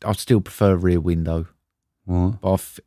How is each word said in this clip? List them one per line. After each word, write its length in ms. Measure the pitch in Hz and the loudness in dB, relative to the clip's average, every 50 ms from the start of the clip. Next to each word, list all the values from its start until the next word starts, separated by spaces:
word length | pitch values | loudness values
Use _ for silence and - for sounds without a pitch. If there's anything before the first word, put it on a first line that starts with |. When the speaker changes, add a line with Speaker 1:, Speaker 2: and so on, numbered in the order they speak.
| - | -6
Speaker 1:
I 100 | 107 104 | -4 -4
still 280 | - - - 123 104 | -4 0 2 2 2
prefer 360 | 92 - - - 107 98 95 | 2 -2 -2 0 2 2 4
Rear 240 | 87 90 90 87 85 | 4 2 2 2 2
Window. 480 | 78 90 85 82 82 82 82 82 82 - _ _ _ _ _ _ _ _ _ _ _ | 2 0 -2 0 -2 -2 -2 -4 -4 -8 _ _ _ _ _ _ _ _ _ _ _
Speaker 2:
What? 340 | - 90 90 90 92 110 104 | -4 -2 0 0 0 -2 -2
Speaker 1:
But 100 | - 95 | -2 0
I 40 | 95 | 0
f-, 260 | 95 - - - - - | 0 -2 -6 -18 -20 -12